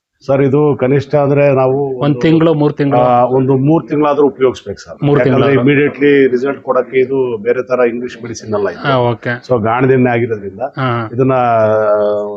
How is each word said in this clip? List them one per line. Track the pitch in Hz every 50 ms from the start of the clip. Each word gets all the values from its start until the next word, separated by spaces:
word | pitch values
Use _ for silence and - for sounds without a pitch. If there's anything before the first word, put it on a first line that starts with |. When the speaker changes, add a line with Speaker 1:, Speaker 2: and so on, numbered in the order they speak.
| _ _ _ _ _
Speaker 1:
ಸರ್, | - 139 135
ಇದು | 143 135 123 147 151 147 139
ಕನಿಷ್ಠ | - - 127 139 139 - - -
ಅಂದ್ರೆ | 147 143 139 143 143 143 143 135
ನಾವು | 131 131 131 131 143 143
Speaker 2:
ಒಂದ್ | 135 131 123 139
Speaker 1:
ಒಂದು, | 147 143 123
Speaker 2:
ತಿಂಗಳು, | - 165 160 160 160 170 160
ಮೂರ್ | 147 147 151
ತಿಂಗಳು? | 143 - 147 139 135 123
Speaker 1:
ಆ, | 123 123 123 120 123
ಒಂದು | 123 127 135 131 131 139
ಮೂರ್ | 135 131 143 160 165 160 -
ತಿಂಗಳಾದ್ರೂ | 156 147 151 147 143 143 143
ಉಪಯೋಗಿಸ್ಬೇಕು | 139 - - 135 123 - - - 101 98 -
ಸರ್. | - - - - -
Speaker 2:
ಮೂರ್ | 143 143 127
Speaker 1:
ಯಾಕಂದ್ರೆ | 123 135 127 120 120 139
Speaker 2:
ತಿಂಗಳಾದ್ರೂ? | 139 127
Speaker 1:
immediately | 123 139 147 135 147 143 - 127 143 143 143 139 135 127
ರಿಸಲ್ಟ್ | 123 123 127 139 135 123
ಕೊಡಕ್ಕೆ | - 131 127 127 123 117 135 131
ಇದು | 127 123 135 135 131 123 120 107
ಬೇರೆ | 104 120 120 127
ತರ | 120 - 127 123
ಇಂಗ್ಲಿಷ್ | 123 120 117 120 123 123 - -
ಮೆಡಿಸಿನ್ | - 117 117 - - 110 107
ಅಲ್ಲ | 101 101 95
ಇದು. | - -
Speaker 2:
ಹಾ, | - 143 135
ಓಕೆ. | 127 120 120 117 - - 127 120 120 - -
Speaker 1:
So, | 127 120
ಗಾಣದ | 104 113 113 123 135 131
ಎಣ್ಣೆ | 135 131 123 123
ಆಗಿರೋದ್ರಿಂದ | 120 117 120 120 113 104 98 98 95 101
Speaker 2:
ಹಾ. | 127 143 - 139 131 127 120 117 113 110
Speaker 1:
ಇದನ್ನ, | 117 120 135 131
ಆ, | 131 127 123 120 117 110 110 107 110 107 107 104 104 107 104 104 104 104 104 104 104